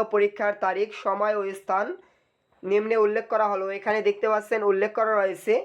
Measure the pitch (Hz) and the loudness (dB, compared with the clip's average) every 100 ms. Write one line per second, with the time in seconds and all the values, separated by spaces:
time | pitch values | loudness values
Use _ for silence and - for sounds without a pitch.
0 | 220 208 202 202 208 208 190 185 214 - | 0 2 0 0 -4 0 -2 0 -4 -4
1 | - 202 214 208 196 190 - 190 233 381 | -4 0 0 0 -4 -8 -4 -2 -2 -8
2 | _ _ _ _ _ _ 185 208 220 226 | _ _ _ _ _ _ 0 0 2 2
3 | 208 214 214 220 208 196 190 196 214 214 | 2 0 -2 0 0 0 -4 -4 -2 0
4 | 202 202 220 214 214 220 202 190 208 226 | 0 0 0 0 0 0 2 2 0 0
5 | 220 214 190 170 220 247 | 0 2 0 -2 0 0